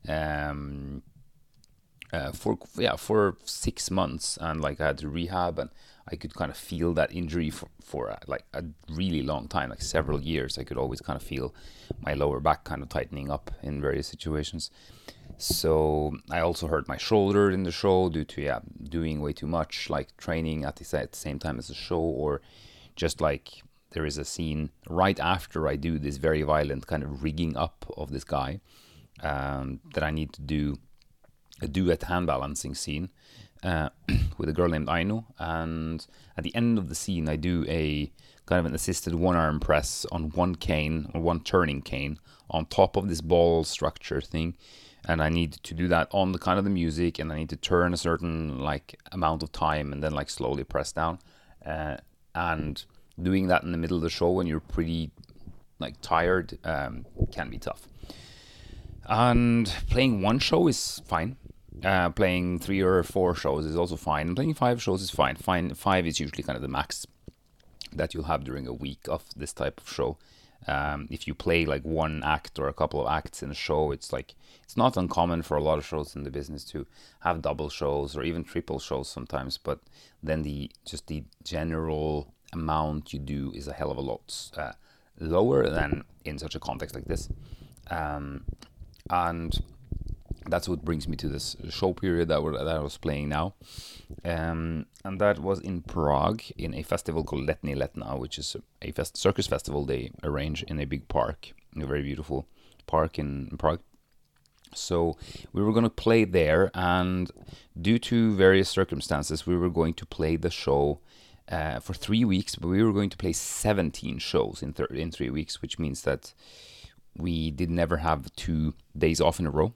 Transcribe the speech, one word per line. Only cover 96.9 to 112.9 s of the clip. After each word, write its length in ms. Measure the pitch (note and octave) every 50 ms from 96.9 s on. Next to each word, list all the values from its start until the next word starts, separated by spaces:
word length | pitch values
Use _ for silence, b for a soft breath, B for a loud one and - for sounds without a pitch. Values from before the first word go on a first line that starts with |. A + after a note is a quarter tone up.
| - D#2+ - - D#2+ D#2+ D#2
called 220 | C#2 D2 C#2 C2+
Letní 300 | D2+ D2+ - - D2 C#2+
Letna, 400 | C#2 C2 - - - - A1 C2+ C2
which 200 | B1 C#2+ - -
is 180 | D2+ - - - - _ _ _
a 80 | - -
fest-, 240 | - - D#2+ - _
circus 300 | - - A#2+ G#2 - -
festival 380 | - - C2+ - - C#2 D2 C#2+
they 260 | C2 C2+ B1+ A#1+ - - -
arrange 400 | - D#2 D2 C#2+ C#2+ D#2 D2+ C#2+ -
in 160 | - E2 D2+
a 60 | D2
big 220 | C2+ D2 C#2 - _
park, 440 | - D2+ A#1 A1+ D2+ - - - - - _ - -
in 80 | D#2
a 40 | D2+
very 160 | C2+ C#2 D2
beautiful 440 | C#2+ C#2 C#2 - D2+ - C#2+ C2+ C#2 _ b b b b b b b
park 320 | - - D#2+ D#2+ E2 - -
in, 300 | D2 C#2+ C#2 C#2 C2+ -
in 60 | -
Prague. 240 | D#2+ - D#2 D#2+ E2+ - _ _ _ _ _ _ _ _ _ _ _ _ _ _ _ _ - -
So 420 | - - - F#2 E2+ E2+ E2 D#2 B B B B B B B
we 100 | - -
were 100 | G2+ G#2+
gonna 180 | A2 A#2 A#2 A2+
play 340 | - - - A2+ A2+ A2+ A2
there, 460 | F#2 F2+ F#2 D#2+ D2+ D#2 E2+ F#2+ - -
and 560 | F#2 F#2 F2 F2+ F#2 F2+ F#2 F#2 F#2 F2+ - - - - B B B B B _ E2
due 180 | E2 G2 A#2 A#2+
to 340 | - - B2 A#2 A2+ A2 G#2
various 340 | F#2+ F#2+ F#2+ F#2+ F#2+ F#2+ -
circumstances, 800 | - F#2+ F#2+ - - C#2 - - D#2+ C#2+ D2 - D#2 D#2 -
we 100 | E2+ F2+
were 140 | F2 F2 F2+
going 240 | D#2 D#2+ D#2+ D#2+ D#2+
to 120 | - -
play 300 | - - - E2 D#2 E2+
the 140 | D#2+ D#2+ E2+
show, 500 | - - - - C#2 C#2+ C#2+ D2 C#2+ - b b b b b b b b b -
uh, 300 | F#2 E2 D2+ D#2 B1+ A#1+
for 140 | - - F#2+
three 300 | - - - G#2 A2+ B2
weeks, 300 | A2 F#2+ F#2 - - -
but 120 | - - E2+
we 140 | F#2 G2
were 100 | A2+ A2+